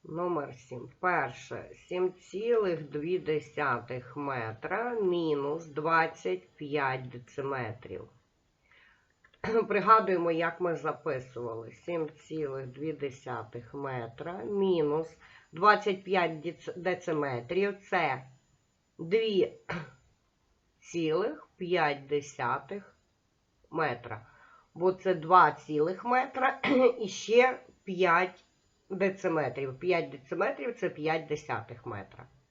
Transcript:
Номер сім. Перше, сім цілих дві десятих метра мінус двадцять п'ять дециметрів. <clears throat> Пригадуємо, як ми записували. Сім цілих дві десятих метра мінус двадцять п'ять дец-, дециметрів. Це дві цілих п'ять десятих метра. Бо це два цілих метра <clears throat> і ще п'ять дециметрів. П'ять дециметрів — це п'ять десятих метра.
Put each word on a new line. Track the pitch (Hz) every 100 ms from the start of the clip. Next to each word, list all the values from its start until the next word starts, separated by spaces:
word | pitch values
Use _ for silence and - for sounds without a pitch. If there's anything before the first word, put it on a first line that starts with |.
Номер | 160 156 175 170 139
сім. | 131 - 123 - -
Перше, | 185 175 131 127 - 113 85 - -
сім | 180 185
цілих | 185 - 185 226 233 202 160 151
дві | 147 156 180
десятих | 151 156 147 - 143 120 110 127 117 147
метра | 143 131 110 110 156 185 240 233
мінус | 196 175 165 147 139 160 165
двадцять | 143 156 165 165 - 190 185 - _
п'ять | 147 147 135 131 127
дециметрів. | 120 127 - 135 135 113 107 - 95 - _ _ _ _ _ _ - - _ _ _ _ _
<clears throat> | - 226 208
Пригадуємо, | 202 190 220 190 180 170
як | 165 170 170
ми | 175 160
записували. | 151 147 165 131 131 123 120 113 113
Сім | - - 170 151
цілих | - - 156 147 135 131
дві | 123 156
десятих | 147 139 127 - 120 110 120 120
метра | 147 139 127 117 - 156 185
мінус | 220 202 190 175 147 151 160 - - - _
двадцять | 156 202 202 208 190
п'ять | 180 190 165 160
дец-, | 156 160 - 180
дециметрів. | 175 175 - 156 143 120 120 175 202 196 -
Це | 185 156 127 - - _ _ _ _ _ _
дві | 165 214 226 196 156 - - 170 147 - _ _ _ _ _ _ _ _
цілих | - 170 160 160 220 311 - _
п'ять | 175 175 151 139 139
десятих | 147 139 - 123 135 - 202 - _ _ _ _ _ _ _ _
метра. | 156 151 117 120 110 - - - - _
Бо | - 180
це | 190 196
два | 175 156 180 156
цілих | 147 - 151 160 190
метра | 226 254 269 269 262 269 - 262
<clears throat> | 254 240
і | 208
ще | - - 233 254 254 - _
п'ять | - 180 180 170 185 - _ _ _ _ _
дециметрів. | 190 190 190 180 165 135 127 135 131
П'ять | 180 170 147
дециметрів — | 139 - 165 208 285 262 233
це | 175
п'ять | 156 151 160 160
десятих | 151 - 117 107 117 -
метра. | 104 95 - - _ _